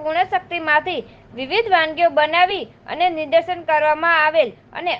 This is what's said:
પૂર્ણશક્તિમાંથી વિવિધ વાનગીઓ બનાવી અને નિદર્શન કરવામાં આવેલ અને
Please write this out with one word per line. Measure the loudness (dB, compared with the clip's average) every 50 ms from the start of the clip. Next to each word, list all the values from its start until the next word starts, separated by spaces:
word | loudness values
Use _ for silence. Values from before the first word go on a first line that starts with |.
પૂર્ણશક્તિમાંથી | -6 -4 0 0 0 0 -2 -4 -4 -4 -8 -6 0 2 2 2 2 0 -6 -6 -8 -12 -16 -20 -20 -18 -10 -10
વિવિધ | -6 -2 0 0 0 2 2
વાનગીઓ | 2 2 0 0 0 0 2 4 2
બનાવી | 2 2 2 0 0 0 -2 -6 -8 -10 -16 -20 -14
અને | -10 -4 -2 0 0
નિદર્શન | 0 -2 -4 0 0 0 0 0 -6 -6 -2 0
કરવામાં | 0 2 2 2 0 2 2 2 2 4 2
આવેલ | 2 2 2 0 0 -2 -12 _ -16
અને | -12 -8 -4 -4 -4 -4